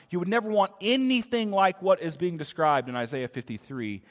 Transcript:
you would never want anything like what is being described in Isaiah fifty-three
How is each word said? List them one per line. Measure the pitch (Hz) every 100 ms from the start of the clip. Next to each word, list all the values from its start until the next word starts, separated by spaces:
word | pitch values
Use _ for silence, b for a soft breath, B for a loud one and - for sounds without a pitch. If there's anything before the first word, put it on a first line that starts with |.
| B
you | 175
would | 175
never | 233 220
want | 214 196 -
anything | 208 262 262 254 220 233 214
like | 196 190 190
what | 185 190
is | 165 143
being | 180 165
described | 147 - 156 143 123
in | 123
Isaiah | 120 139 123
fifty-three | 135 113 110 - 135 107 98 _